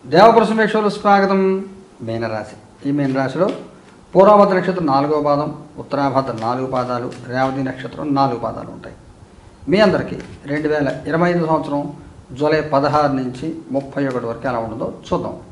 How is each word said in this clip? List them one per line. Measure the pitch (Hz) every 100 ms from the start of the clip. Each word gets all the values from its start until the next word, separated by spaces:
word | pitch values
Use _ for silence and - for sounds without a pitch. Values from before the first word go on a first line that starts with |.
| 127
దేవపురుష | 156 220 220 208
వీక్షకులకు | 220 214 220 208
స్వాగతం. | 202 208 202 196 190 190 190 190 - - -
మీనరాశి. | 113 113 113 110 104 - - - 143
ఈ |
మీనరాశిలో | 147 135 135 131 143 190 - - - - - - -
పూర్వాభద్ర | 196 208 190 185
నక్షత్రం | 175 180 160
నాలుగో | 135 147 151
పాదం, | 147 143 151 147 - -
ఉత్తరాభద్ర | 123 139 139 131 127 110
నాలుగు | 110 127 131
పాదాలు, | 131 123 123 120 - -
రేవతి | 123 131 135
నక్షత్రం | 131 127 127 156 151 139
నాలుగు | 135 117
పాదాలు | 113 113 113
ఉంటాయి. | - 113 - - - - - - - -
మీ | 190
అందరికీ | 208 151 - - - - 143
రెండు | 147 151
వేల | 151 135 - 156
ఇరవై | 160 175
ఐదు | 175 160
సంవత్సరం | 156 143 143 - - - - -
జూలై | 123 151 156
పదహారు | 151 139 143 147 143
నుంచి | 135 123 123 160 160 -
ముప్పై | 131 135 143 139
ఒకటి | 123 117
వరకు | 113 139
ఎలా | 120
ఉంటుందో | 113 113 - - -
చూద్దాం. | 180 - - -